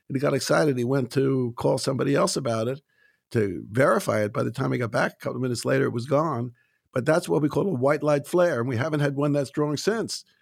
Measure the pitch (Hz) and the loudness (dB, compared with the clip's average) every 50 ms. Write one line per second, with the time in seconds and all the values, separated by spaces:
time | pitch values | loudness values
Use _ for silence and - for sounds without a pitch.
0 | _ _ 135 131 135 147 143 135 - - 156 160 165 151 135 123 120 120 135 139 | _ _ -6 -2 0 0 0 0 0 2 2 2 4 2 2 0 0 0 0 0
1 | 127 120 - 135 135 135 135 131 127 120 120 - - 107 107 131 - - 135 127 | -2 0 0 0 2 2 2 0 0 -2 -4 -2 0 0 0 0 0 -2 -2 -2
2 | 131 139 139 139 175 180 - 170 143 123 113 113 113 120 135 147 _ _ _ _ | 0 0 2 2 2 0 0 -2 -2 -2 -2 -2 -2 -4 -4 -8 _ _ _ _
3 | _ _ _ _ _ _ - 117 107 98 90 78 57 - 104 - 135 165 220 220 | _ _ _ _ _ _ 0 0 0 0 -2 -6 -10 -6 0 2 4 4 4 2
4 | - - 110 107 107 107 110 123 123 123 117 - 135 139 131 123 123 113 117 143 | 2 0 0 0 0 0 0 -2 -2 -2 -2 -4 -2 -2 -2 -2 -4 -2 0 0
5 | 165 254 - _ - 139 - 123 127 127 120 110 - 127 135 135 139 123 110 120 | -2 -2 -4 _ -10 -8 -6 -4 -4 -4 -4 -2 0 0 2 2 2 0 -2 -4
6 | 117 135 170 147 160 165 143 117 120 127 120 _ _ _ _ _ _ _ _ 131 | -4 0 0 0 0 0 -2 -4 -4 -6 -8 _ _ _ _ _ _ _ _ -4
7 | 120 - 156 170 - - 165 160 147 147 - 139 165 202 180 123 123 139 151 151 | 0 2 2 2 2 2 0 2 2 2 0 0 0 0 0 2 2 2 2 2
8 | - 151 147 143 143 - - 175 180 175 156 120 117 127 135 110 135 160 151 151 | 2 2 2 2 0 0 2 4 4 4 2 0 -2 -2 0 -2 -2 0 0 0
9 | 147 143 143 135 143 147 143 143 143 - - - 147 147 151 135 - - 214 226 | 0 0 0 0 0 2 2 2 0 -2 -2 -2 0 0 0 0 0 0 0 0
10 | 190 110 - - - _ _ _ | -2 -4 -6 -10 -12 _ _ _